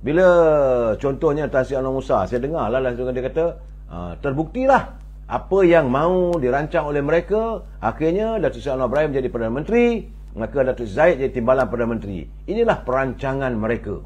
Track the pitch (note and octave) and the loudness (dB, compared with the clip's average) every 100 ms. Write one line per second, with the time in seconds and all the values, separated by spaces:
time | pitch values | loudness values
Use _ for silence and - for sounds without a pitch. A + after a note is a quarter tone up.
0 | G#2+ D#3+ F#3 F3 E3 D3+ C#3 B2 A#2 G2+ | 2 6 6 8 6 6 4 2 2 0
1 | C#3 C3+ D#3+ D3 C#3+ C3+ B2+ C3+ C3 C3+ | 0 0 0 2 0 0 0 -2 -2 -4
2 | C3 B2 F#2+ B2 C3+ D#3+ A2 B2+ C3 A#2+ | 0 0 2 -2 -2 -2 -2 0 -2 -2
3 | B2+ B2+ B2+ D#3+ E3 D3+ - - - E2+ | -4 -4 -4 -2 -2 -4 -16 -18 -14 -10
4 | F2 E2+ C#3 C3+ D#3+ B3 C4 A#3+ - - | -10 -6 -4 -2 -4 -2 2 2 2 -14
5 | - - - A#2+ - G3 F3+ E3 C#3 C3 | -18 -18 -8 -8 0 4 6 6 4 2
6 | E3 F#3 F3 E3+ B2 C3+ D3+ E3+ D3 D3 | 2 2 0 0 0 0 0 -2 0 -2
7 | C#3+ E3 E3+ G#3 A3+ G#3 - - G#2+ - | 2 0 2 -2 -2 -6 -10 -4 -4 0
8 | D#3 F#3 A3 A3+ D3+ B2 G#2+ C3 B2 D3 | 0 0 0 0 -2 -2 -4 -2 0 2
9 | D#3 C3+ B2 A#2+ A2+ B2 D#3 A#3 A#3+ A#3 | 2 0 -2 -2 -2 -4 0 2 4 0
10 | - - - - A2 C#3+ B2+ B2 A2+ G2 | -6 -16 -14 -8 -4 0 0 0 -4 2
11 | E3 C#3+ C3+ B2+ A#2 C3+ A#2+ A#2 A#2 A2+ | 4 4 -2 -2 2 2 2 -2 -2 -2
12 | G2+ F#2 D2 - - G#3 A#3 E3 - B2+ | -6 -8 -10 -14 -6 0 0 0 -2 -2
13 | C3+ A#2+ C3+ C3+ C3 A2+ A2 A2+ G2+ E2+ | -2 -4 -6 -4 -4 -2 -2 -4 -4 -10